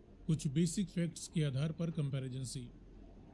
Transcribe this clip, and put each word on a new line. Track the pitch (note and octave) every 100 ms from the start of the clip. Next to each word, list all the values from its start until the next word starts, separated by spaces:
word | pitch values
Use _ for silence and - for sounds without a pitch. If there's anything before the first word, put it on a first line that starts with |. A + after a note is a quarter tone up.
| - - -
कुछ | D3+ D#3
बेसिक | C#3 F3 G#3+ F#3
फैक्ट्स | F3+ E3+ - -
के | E3+
आधार | D3 B2+ D#3+
पर | D#3+ E3
कंपैरिजन | E3 C#3+ C3+ C3 B2+ C3
से। | C#3 A#2+ - - - - - -